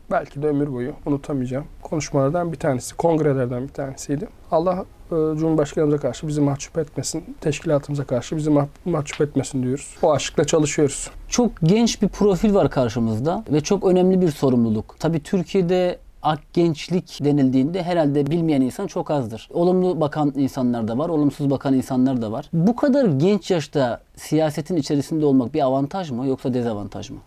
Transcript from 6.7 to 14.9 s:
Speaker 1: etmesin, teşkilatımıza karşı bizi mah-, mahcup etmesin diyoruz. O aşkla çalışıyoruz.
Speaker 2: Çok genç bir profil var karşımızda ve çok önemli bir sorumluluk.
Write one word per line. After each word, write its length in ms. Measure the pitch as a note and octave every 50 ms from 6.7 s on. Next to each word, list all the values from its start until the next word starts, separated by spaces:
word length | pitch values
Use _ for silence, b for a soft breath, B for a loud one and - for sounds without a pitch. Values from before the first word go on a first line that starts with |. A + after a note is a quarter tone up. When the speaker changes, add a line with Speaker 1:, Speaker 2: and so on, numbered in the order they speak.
| -
Speaker 1:
etmesin, 580 | E3+ D3+ - - C#3+ C3+ - - D#3+ E3 A#3+ C#4 -
teşkilatımıza 640 | - D#3+ C#3+ - - E3+ D3 C#3 C#3+ - D3 C#3+ C#3
karşı 340 | - - D3 D3 - E3+
bizi 120 | D#3 D3+ D#3
mah-, 180 | D3+ C#3+ C#3+ D3 - - -
mahcup 360 | F3+ E3+ D#3 C#3+ - - -
etmesin 420 | D#3 D3 - C3+ B2+ - - C3 B2
diyoruz. 320 | B2 C3 D3 - - - -
O 100 | - E3
aşkla 320 | D3 - - - - - D#3
çalışıyoruz. 680 | D3 - D#3+ D3+ D3 - - D3+ C#3 - - - - - - - -
Speaker 2:
Çok 220 | - - B3 G#3+ - - D#3+
genç 380 | D#3+ G3+ A3+ A#3+ A3 - -
bir 60 | G#3
profil 460 | F#3 - - G3+ G#3 F#3 E3 - G#3+ G3
var 160 | G3 D#3 C3+
karşımızda 760 | - C#3+ B2 A2+ G#2 B2 A2+ A2+ A2 G#2+ B2+ D#3+ F#3 A3 A3+ -
ve 120 | C3+ D3+
çok 240 | D3 - G3+ F#3+ -
önemli 360 | F#3+ F3+ F#3 F3+ F#3 F#3+ F3+
bir 100 | F#3 D#3+
sorumluluk. 640 | D3 - C#3+ C3+ B2+ A#2+ A#2 A2+ G#2+ A2 - -